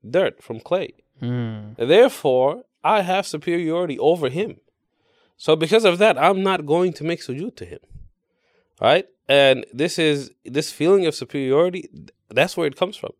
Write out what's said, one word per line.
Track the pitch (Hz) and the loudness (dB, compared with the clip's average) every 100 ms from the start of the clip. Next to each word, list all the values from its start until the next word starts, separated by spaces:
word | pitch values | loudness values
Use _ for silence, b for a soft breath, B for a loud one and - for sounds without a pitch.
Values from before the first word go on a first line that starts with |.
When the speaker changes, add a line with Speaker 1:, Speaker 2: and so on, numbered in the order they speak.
| 110 | -2
Speaker 1:
dirt, | 160 175 _ | -2 -2 _
from | - 113 | -14 -14
clay. | - 180 170 _ _ _ | -4 -4 -4 _ _ _
Speaker 2:
Mm. | 120 123 113 107 107 120 | -6 -4 -6 -10 -14 -6
Speaker 1:
Therefore, | 120 185 262 - 151 127 131 208 - _ | 4 6 6 2 0 2 2 -2 -14 _
I | 156 214 | 0 0
have | 180 190 190 | 0 -4 -4
superiority | 151 175 170 160 170 180 131 | -8 -4 -4 -2 -2 -4 0
over | 143 170 135 | 0 2 -2
him. | 151 214 - _ _ _ _ _ _ _ _ | -4 -8 -10 _ _ _ _ _ _ _ _
So | - 160 | -2 0
because | 160 220 | 2 4
of | 214 175 | 4 4
that, | 214 127 | 2 4
I'm | 160 190 | 2 2
not | 196 185 147 | 0 -2 0
going | 165 180 | 0 0
to | - | -4
make | 156 170 | -8 -8
sujood | - 131 214 - | -8 -10 -10 -14
to | |
him. | 82 - _ - - _ _ _ _ _ _ _ | -18 -18 _ -20 -20 _ _ _ _ _ _ _
Right? | 113 165 - _ - | 2 2 -2 _ 2
And | 139 139 131 - | 4 6 2 -2
this | 120 165 - | -4 -4 0
is, | 156 143 131 _ | 0 0 -6 _
this | - 131 151 | -6 -6 -6
feeling | - 156 196 170 | -2 2 2 2
of | |
superiority, | - 127 143 131 139 180 180 - - - _ _ | -4 -8 -6 0 2 2 -2 -14 -20 -20 _ _
that's | 110 175 - | 0 0 0
where | 156 | -4
it | - | -2
comes | 185 - | -6 -4
from. | 101 | -14